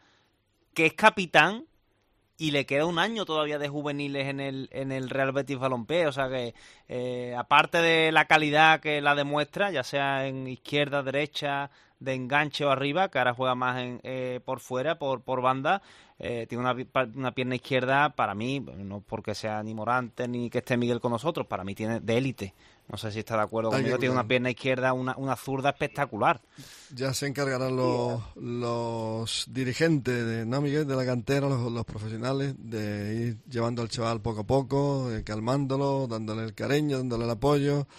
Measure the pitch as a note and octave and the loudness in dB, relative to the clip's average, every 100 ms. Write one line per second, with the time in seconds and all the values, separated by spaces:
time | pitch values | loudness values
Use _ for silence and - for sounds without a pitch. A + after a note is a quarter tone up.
0 | _ _ _ _ _ _ _ - D#3+ - | _ _ _ _ _ _ _ 2 2 6
1 | A3 G#3 F3 D#3+ D#3+ A3 D#4+ _ _ _ | 6 6 4 6 6 4 -10 _ _ _
2 | _ _ _ - D#3+ C#3+ C3 C#3 D#3+ E3 | _ _ _ -6 -2 0 2 2 2 0
3 | G3 A3+ F3+ D#3 D3+ D3 C#3+ C#3+ C#3+ C#3+ | 0 -2 -2 -2 -2 -2 -4 -4 -4 -4
4 | C#3+ C#3 C#3 C#3 C#3 C3+ C3 C3 C3+ C3 | -4 -4 -4 -4 -6 -6 -8 -6 -4 -4
5 | B2+ C3 C3+ C3+ C3 C3+ C3 B2 A2 E3 | -2 0 0 0 -2 -2 -2 -2 -2 0
6 | D#3+ C3+ C3 C3 A#2+ - - - - B2+ | 2 0 -2 -2 -6 -8 -20 -20 -10 -6
7 | B2 B2 B2 A#2+ A#2+ D3 D#3+ E3+ E3 E3 | -6 -6 -6 -6 4 6 6 4 4 6
8 | D#3+ D#3+ D#3 D#3+ D3+ D3 D#3+ D#3 D3+ D3 | 6 6 6 6 6 8 8 8 2 0
9 | C#3+ C#3+ C#3+ D3 D3 F3 G3+ D#3 B2 C#3 | 4 2 2 0 -2 -2 -2 -2 -2 0
10 | C#3 C3+ C3+ C3+ C3 B2+ - D3 C#3+ C#3+ | 0 0 -2 -4 -8 -10 -2 0 2 0
11 | C3+ C3+ D3 - C#3+ C#3 C#3 _ _ - | 0 0 -2 -2 -4 -2 -4 _ _ -10
12 | C3 C3 B2+ C#3+ D3+ - C#3+ C3 C#3+ D3+ | -4 -4 0 2 2 0 2 2 2 0
13 | F#3+ C#3 B2 A#2+ B2+ B2 B2+ B2+ B2 B2 | 2 2 2 2 0 0 0 -2 -4 -8
14 | - C3 B2+ B2+ - C3 - B2+ C#3+ E3 | -8 -6 -6 -6 -6 -8 -4 -2 -2 -2
15 | C#3 C3 - B2+ B2+ C3 C#3+ G3 - - | -2 -4 -2 0 2 2 2 0 -2 -20
16 | - - G2 A#2 A#2 A#2+ B2+ B2 B2+ C3+ | -20 -10 -6 -6 -4 -2 -2 -2 -2 -2
17 | B2 B2+ B2+ - B2 B2+ - C3 B2+ C3+ | -2 -2 -4 -2 -2 -2 0 0 4 4
18 | D3 - A2 G2+ A#2+ C#3 E2+ C#2+ G2 G2+ | 4 2 0 0 -2 -4 -6 -10 -10 -10
19 | - G#2+ G#2 G#2 A2 G#2+ G#2+ A2 G#2+ B2 | -8 -8 -6 -4 -4 -4 -6 -6 0 0
20 | A#2+ - B2 B2 A#2+ B2 - A#2+ A#2+ A#2 | -2 -6 -4 -4 -4 -4 0 0 2 0
21 | B2 A#2 D3+ E3 B2 G2+ F#2 G2+ A2 A2+ | 0 -2 -2 -4 -4 -6 -6 -6 -4 -2
22 | G2 A2+ C3+ - G2 - - _ - G#2 | 0 2 0 -4 -10 -12 -20 _ -14 -10
23 | A2 G#2+ G#2 A#2+ G#2 A2 A2+ C3+ A#2 B2 | -8 -6 -2 0 0 0 0 2 2 0
24 | B2+ B2+ A2 B2+ B2+ A#2+ C3 B2+ B2+ B2+ | 2 2 2 2 0 -2 -2 0 2 0
25 | B2+ B2+ C3+ B2 - C3+ C#3 - D3+ - | -2 -4 -4 -4 -4 -2 0 0 -4 -4
26 | C#3 G#2 C3 E3 _ - C3+ - - C3 | -4 0 0 0 _ -20 -20 -20 -14 -6
27 | C3+ B2+ C#3+ C3 C#3 B2+ C3 B2+ B2+ B2 | -4 -2 -4 -2 -2 0 0 0 2 2
28 | A#2+ A#2+ A2 - B2 A#2+ A#2+ A#2 A#2 A2+ | 0 -4 -8 -10 -8 -4 -2 -2 -4 -4
29 | A2+ A2+ A2+ - - A#2 B2+ A#2+ E3 D3+ | -4 -4 -4 -4 -4 -4 -2 2 4 4
30 | B2 B2 A2+ A2+ A2+ C3 D3 D3 D3 C3 | 2 0 0 -2 -2 -2 0 0 0 0
31 | B2+ B2 G#2+ C#3 C#3 C3 A#2+ A#2 B2 G#2+ | 0 0 0 0 2 0 -2 -4 -6 -6
32 | G#2+ A2 B2 C3+ C#3 C3+ A2+ A2 G#2 G#2 | -8 -6 -2 -2 -2 -6 -8 -6 -4 -4
33 | G#2 A2 A#2+ A2+ - A#2 A#2 A#2+ A#2 - | -4 -2 -2 -4 -6 -2 -2 -2 -4 -2
34 | A#2 A2+ A2 G#2+ G2+ C3 A#2+ C3+ C#3+ C#3 | -2 -2 -2 -4 2 2 2 0 2 0
35 | B2+ A2 G#2 G#2+ A2+ C#3 C#3 C3+ C#3 C3+ | -2 -4 -4 -4 0 0 0 0 0 0
36 | C3 A2+ A2 A2 A2+ G#2 A#2 C#3+ D3+ C3+ | -2 -4 -4 -4 -6 -6 0 0 0 -2
37 | B2+ A#2 A#2 A2 C#3 D3 C#3+ C#3+ C#3+ | -2 -2 -2 0 2 4 2 0 -2